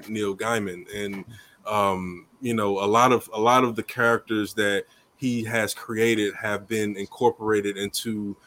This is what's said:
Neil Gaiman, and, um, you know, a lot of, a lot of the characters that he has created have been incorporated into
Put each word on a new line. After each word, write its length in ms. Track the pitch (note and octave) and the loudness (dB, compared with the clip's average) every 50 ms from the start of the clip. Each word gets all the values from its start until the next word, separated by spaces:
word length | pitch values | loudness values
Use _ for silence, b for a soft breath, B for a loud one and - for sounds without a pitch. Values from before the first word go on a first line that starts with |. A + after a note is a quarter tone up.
| E2+ G2 | -10 -8
Neil 280 | A2 A2 G#2 G2+ G2 | -6 -4 -2 -2 -2
Gaiman, 500 | F#2+ G#2+ A2 A#2 A2+ G#2 F#2+ F2+ F2 F2 - G2+ | -2 -2 0 0 0 -2 -4 -8 -10 -14 -12 -10
and, 300 | G#2 G#2 G2+ G2+ G2 F#2 B A#2 G#2 B B B B B | -8 -6 -6 -8 -10 -12 B -18 -20 B B B B B
um, 600 | - G#2+ G#2+ G2+ G2 F#2+ F#2 F#2 F2+ F2 F2 - _ _ _ | -2 0 2 2 2 2 0 -2 -6 -8 -10 -16 _ _ _
you 140 | - A#2+ A#2 | -4 -2 -2
know, 240 | A2+ G#2 G2+ G2 F#2+ G2 | 0 2 0 0 0 2
a 40 | |
lot 260 | G2+ G#2 A2+ B2 B2+ B2+ | 2 4 6 6 6 6
of, 160 | A2+ - - - | 4 0 -2 -4
a 60 | G#2+ | 0
lot 240 | G#2+ A#2 B2 B2+ C3 | 4 6 6 6 4
of 120 | B2 A2+ | 2 0
the 60 | G#2 G#2+ | -4 -8
characters 720 | - - B2+ A#2+ A#2 A#2 A2+ - - A2 G#2+ G#2+ F#2+ - | -8 -2 2 2 4 4 2 0 -2 -2 -2 -2 -4 -2
that 300 | - G#2+ G2+ G2+ G2 F#2 b b b b b b | 0 0 0 0 0 -4 b b b b b b
he 280 | _ - B2+ A#2+ A#2+ A2+ | _ -4 -2 -2 -2 -4
has 300 | A2 A2+ A#2 G#2+ G2+ - | -2 0 0 0 0 -4
created 600 | - - - A#2 G#2+ A2+ A#2 A2+ G#2+ G#2 G2+ F#2+ | -8 -8 -8 0 2 4 4 4 4 2 0 -2
have 320 | - - G#2+ G#2 G2 G2+ | -4 -4 -4 -4 -4 -4
been 300 | - A2+ A2 G#2+ G#2 G#2 | -4 -4 -2 -2 -2 -4
incorporated 800 | G2 G2 - - - B2 A#2+ A2+ - A2 A2 G#2+ G#2 G2+ G2+ G2 | -6 -10 -12 -6 2 2 2 2 2 0 2 2 2 2 0 -4
into 600 | F#2+ G2+ G2+ - - - A#2 A2 G#2 G#2 G2+ G2 b b | -4 -6 -4 -4 -6 -6 -4 -4 -4 -6 -6 -8 b b